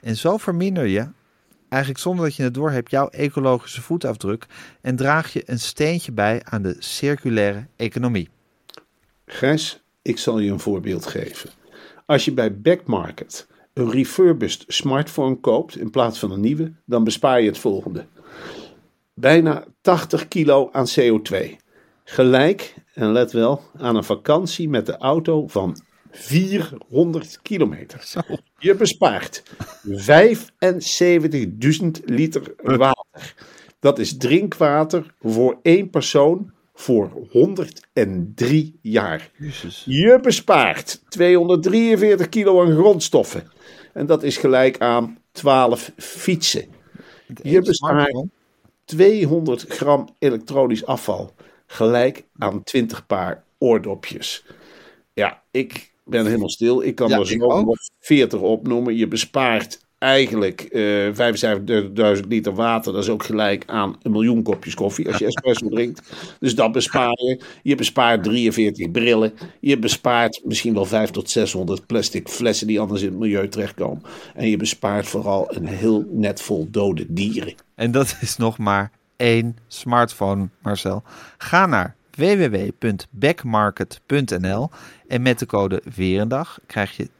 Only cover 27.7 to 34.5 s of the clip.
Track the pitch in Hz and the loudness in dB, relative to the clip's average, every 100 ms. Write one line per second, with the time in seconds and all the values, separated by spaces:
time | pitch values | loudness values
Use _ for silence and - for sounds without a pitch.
27.7 | 78 - - - - - 151 _ _ 160 | -2 -16 -20 -14 -10 -8 -10 _ _ 0
28.7 | 196 220 - 175 98 - - _ - - | 2 2 2 2 2 -6 -14 _ -18 -18
29.7 | - 104 98 101 147 214 226 - _ 185 | -14 -10 -8 6 8 8 4 -6 _ 0
30.7 | 180 156 - 175 170 156 151 104 107 131 | 0 -4 2 4 4 2 -2 -4 -2 0
31.7 | 156 180 160 - 120 160 156 - - - | 2 0 -4 -4 0 0 -2 -8 -10 -2
32.7 | 131 135 131 - - - - - - - | 4 4 2 -4 -20 -20 -20 -20 -20 -20
33.7 | _ 143 139 110 131 120 156 202 | _ 2 2 -2 -4 2 2 2